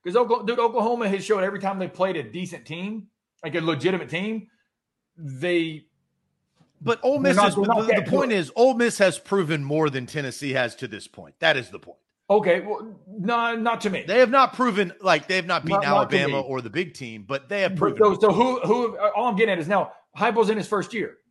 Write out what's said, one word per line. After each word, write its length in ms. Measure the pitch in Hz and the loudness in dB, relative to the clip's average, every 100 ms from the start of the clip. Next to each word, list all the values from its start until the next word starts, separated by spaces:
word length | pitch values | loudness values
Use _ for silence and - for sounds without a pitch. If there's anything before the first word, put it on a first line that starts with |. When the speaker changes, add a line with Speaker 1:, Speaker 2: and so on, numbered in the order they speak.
Speaker 1:
'Cause 120 | 175 202 | -2 0
Okla-, 300 | 233 233 214 | 2 0 -2
dude, 140 | 240 | 0
Oklahoma 480 | 233 233 220 240 214 | 0 0 0 0 -2
has 160 | 196 | -2
showed 200 | - 208 | 0 0
every 160 | 185 202 | 0 -2
time 200 | 190 190 | -6 -4
they 80 | 180 | -6
played 300 | - 190 170 | -2 -2 -2
a 60 | |
decent 420 | 113 165 185 170 - | -8 -8 -10 -12 -14
team, 420 | 165 190 220 190 _ _ _ | -10 -10 -10 -14 _ _ _
like 120 | 165 165 | -6 -4
a 60 | |
legitimate 480 | 160 151 160 185 139 | -2 0 0 -2 -4
team, 400 | 160 202 220 - _ _ _ _ _ _ - | -6 -6 -8 -10 _ _ _ _ _ _ -16
they 720 | 151 131 175 175 165 156 _ _ _ _ _ _ _ _ _ - | -14 -6 -2 0 -2 -8 _ _ _ _ _ _ _ _ _ -10
Speaker 2:
But 180 | 156 226 | -4 -2
Ole 120 | 254 | 0
Speaker 1:
they're 80 | 277 | 2
Speaker 2:
Miss 160 | 180 190 | 2 4
Speaker 1:
not, 120 | 202 | 4
Speaker 2:
is, 60 | 202 | 4
Speaker 1:
they're 80 | |
Speaker 2:
the, 100 | 196 | 2
Speaker 1:
not 140 | 226 220 | 2 2
Speaker 2:
the 60 | |
Speaker 1:
that 140 | 214 165 | 2 2
Speaker 2:
point 240 | - 262 | 0 2
Speaker 1:
good. 80 | 208 | 0
Speaker 2:
is, 120 | 156 - | -2 4
Ole 160 | 254 | 4
Miss 240 | 240 240 - | 4 0 4
has 200 | 190 - | 2 2
proven 460 | - 196 156 156 | -2 0 0 -2
more 260 | 139 151 156 | -2 0 0
than 160 | 131 123 | 0 -8
Tennessee 460 | 151 135 - 143 | -8 -8 -8 -4
has 240 | 131 120 - | 0 -2 -4
to 120 | 123 | -12
this 200 | 101 - | -12 -16
point. 280 | - 76 - | -20 -20 0
That 160 | 165 143 | 2 2
is 140 | 117 | -2
the 100 | 95 | -14
point. 180 | - - _ _ - | -18 -20 _ _ 0
Speaker 1:
Okay, 300 | 208 185 170 | 2 4 0
well, 340 | 196 208 220 196 - | 0 -10 -10 -18 -18
no, 480 | 214 185 233 233 226 | -8 -2 -2 -2 -2
not 260 | 220 226 | -2 -2
to 80 | 208 | -2
me. 140 | 170 | -4
Speaker 2:
They 160 | 131 220 | 0 4
have 100 | 247 | 4
not 240 | 269 254 | 6 2
proven, 400 | - 247 190 180 - | 2 0 0 -2 -2
like, 260 | 190 156 - | 2 2 2
they 80 | 185 | -2
have 120 | 175 | 0
not 180 | 170 151 | -2 0
beaten 160 | 196 | 0
Speaker 1:
Not, 40 | 143 | 2
not 260 | 147 127 | 2 2
to 60 | 139 | 2
Speaker 2:
Alabama 240 | 139 139 | 0 -2
Speaker 1:
me. 40 | 135 | -4
Speaker 2:
or 140 | 131 | -6
the 80 | 117 | -6
big 240 | 123 180 | -6 -6
team, 300 | - 127 110 98 | -8 -14 -14 -8
but 220 | 139 - | -8 -6
they 120 | 202 | -2
have 100 | 185 | -2
Speaker 1:
But 260 | 185 196 208 | 0 0 4
Speaker 2:
proven 60 | |
Speaker 1:
so, 80 | 214 | 4
Speaker 2:
it. 100 | 190 | 6
Speaker 1:
so 100 | 214 | 4
who, 280 | 185 254 247 | 4 2 2
who, 380 | 175 240 233 202 | 0 0 0 -2
all 280 | 208 202 247 | -2 0 -2
I'm 80 | 202 | 2
getting 180 | 220 | 0
at 40 | 180 | 0
is 100 | 156 | 0
now, 260 | 196 151 - _ 151 | 0 -2 -8 _ -4
Heupel's 360 | 220 220 208 | 0 2 2
in 60 | 220 | 0
his 100 | - | -2
first 260 | 208 - | -4 -4
year. 240 | 226 151 - _ | -6 -8 -10 _